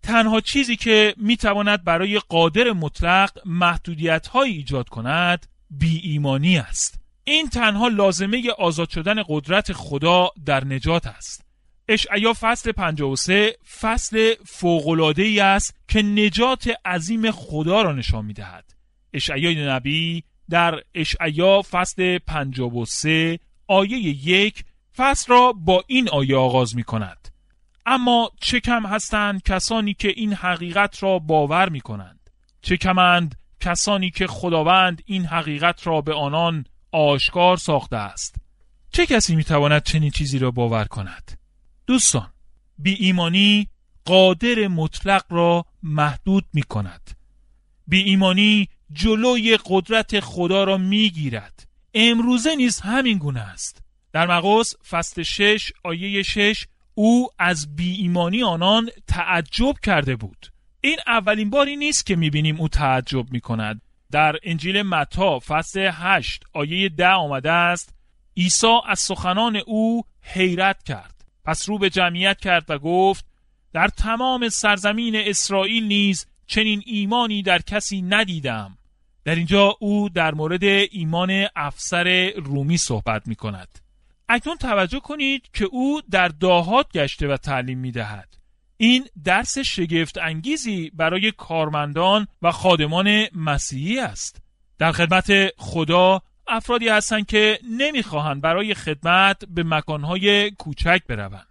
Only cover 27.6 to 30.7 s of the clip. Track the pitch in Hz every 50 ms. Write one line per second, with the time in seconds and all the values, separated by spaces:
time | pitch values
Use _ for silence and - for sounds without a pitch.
27.6 | _ _ _ _ _ 226 262 262 247 247 240 233 233 - _ - - - - 247
28.6 | - 240 240 233 220 190 208 214 - - - 208 208 208 202 190 - - 196 185
29.6 | - - 226 226 214 208 196 _ - 202 - - 220 214 202 - - 180 180 165
30.6 | 175 175